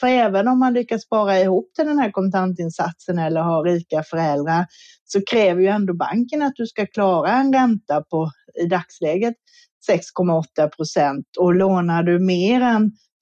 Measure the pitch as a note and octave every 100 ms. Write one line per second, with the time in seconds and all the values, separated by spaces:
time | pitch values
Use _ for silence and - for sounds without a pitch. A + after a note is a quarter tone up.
0 | B3+ B3+ A3 G3 A3 B3+ B3+ B3 A#3+ A3+
1 | - A3 G3+ F#3+ F#3+ F#3 - - D4+ D4
2 | A3+ G3 F#3+ F#3+ F#3 F3 E3 - D#3+ E3+
3 | - F3 D#3+ D#3+ E3 E3 E3+ F3 E3+ D#3
4 | D#3+ E3 D#3+ C#3+ D3 E3 F3 - - _
5 | _ G3 G3 A#3+ G3+ F3 F#3+ G#3 F#3+ F3
6 | C#3 G#3 B3 D4+ C#4+ - A3+ - G3+ -
7 | G3 E3+ D#3 A#3+ C4+ C4 B3+ G#3+ - D3
8 | D3+ D#3+ D#3+ - - - F3 F3+ E3+ -
9 | D#3 F3 A#3 A#3 _ _ _ _ - F3
10 | - - F3+ E3 D#3+ - D3+ - D#3 -
11 | C#3+ C#3 - - F3+ F3+ F#3+ F#3 F3 E3+
12 | F3 F3 F#3 F3+ F#3+ B3 B3 A3 G#3+ -
13 | _ _